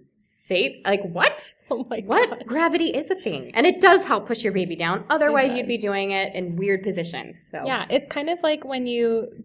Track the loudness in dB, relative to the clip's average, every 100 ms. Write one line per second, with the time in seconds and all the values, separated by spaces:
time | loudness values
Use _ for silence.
0 | _ _ -16 -12 -4 0 0 -2 -2 -2
1 | -2 2 2 2 -6 -10 -6 -6 -4 -8
2 | 0 2 2 -2 -4 0 2 2 0 -2
3 | -2 -4 -4 -6 -4 2 4 6 8 8
4 | 4 -2 0 -2 0 0 -2 -2 -2 -2
5 | 0 2 4 4 2 0 -2 -2 -2 -2
6 | 0 -2 -2 -4 -6 -2 0 0 0 -4
7 | -6 -8 -10 -16 -14 -8 -4 -4 0 -2
8 | -2 -6 -4 0 0 -2 -4 -4 -2 0
9 | 2 0 -4 -10